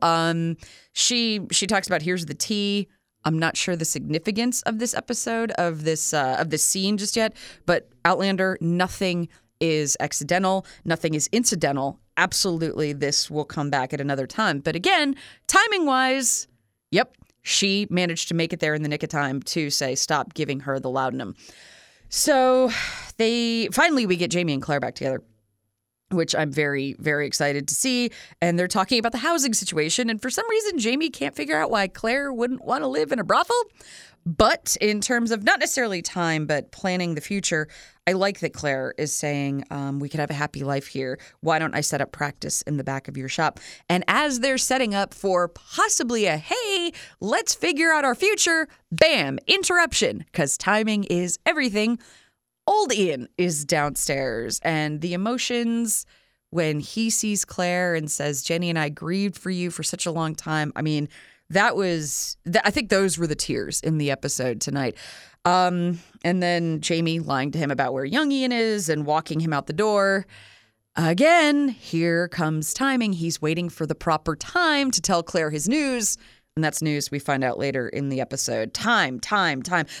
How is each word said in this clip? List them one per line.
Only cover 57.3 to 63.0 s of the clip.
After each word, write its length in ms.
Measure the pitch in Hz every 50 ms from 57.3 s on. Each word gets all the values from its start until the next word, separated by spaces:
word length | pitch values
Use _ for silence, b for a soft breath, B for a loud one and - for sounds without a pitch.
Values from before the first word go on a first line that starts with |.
| 208 196 -
Claire 480 | - - - 180 175 180 180 180 175 165
and 160 | 160 151 147
says, 320 | - - 147 147 143 135
"Jenny 300 | - - 165 170 175 170
and 80 | 170 160
I 100 | 151 151
grieved 480 | 151 - 160 160 185 196 202 202 -
for 140 | - - 190
you 180 | 185 180 175 175
for 140 | - - 151
such 240 | - - - -
a 40 | 175
long 220 | 156 165 160 156 160
time." 400 | - - 160 156 156 151 151 -
I 60 | -
mean, 280 | 151 156 151 147 147 B B B B B B B B -
that 240 | 160 196 208 233 -
was, 640 | 196 196 180 170 160 151 143 - - - - - - -
th-, 200 | 165 175 220 -
I 60 | 208
think 180 | 196 302 233 -
those 300 | 202 190